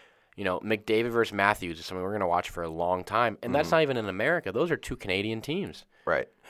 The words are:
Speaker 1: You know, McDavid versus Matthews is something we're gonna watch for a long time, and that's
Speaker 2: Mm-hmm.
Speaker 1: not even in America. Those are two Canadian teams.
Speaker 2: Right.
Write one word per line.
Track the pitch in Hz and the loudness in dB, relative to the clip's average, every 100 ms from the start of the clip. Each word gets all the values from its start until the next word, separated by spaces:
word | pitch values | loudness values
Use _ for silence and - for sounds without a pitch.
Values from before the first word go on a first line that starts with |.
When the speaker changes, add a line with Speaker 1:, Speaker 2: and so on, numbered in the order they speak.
| - _ _ - | -20 _ _ -6
Speaker 1:
You | |
know, | 98 92 | -2 -2
McDavid | 104 110 104 110 117 | 0 -2 2 2 2
versus | 117 110 | 2 2
Matthews | 101 101 107 87 80 | 4 4 2 -2 -8
is | - | -8
something | 92 | -6
we're | 92 | -4
gonna | 104 92 | -2 2
watch | 87 - | 2 0
for | - | -4
a | 85 | -6
long | 80 85 92 | -2 0 0
time, | 92 110 120 101 | 0 2 2 0
and | 120 | -2
that's | 139 165 | 0 2
Speaker 2:
Mm-hmm. | 165 | 4
Speaker 1:
not | |
even | 151 127 | 2 0
in | 104 | -2
America. | 92 127 170 98 | -2 0 0 0
Those | 104 170 | -2 0
are | 147 | -2
two | - - | -4 -8
Canadian | 101 92 107 110 | -2 0 0 -4
teams. | 107 175 175 - - _ | -4 -6 -6 -10 -20 _
Speaker 2:
Right. | - 76 - _ - | 0 0 0 _ -16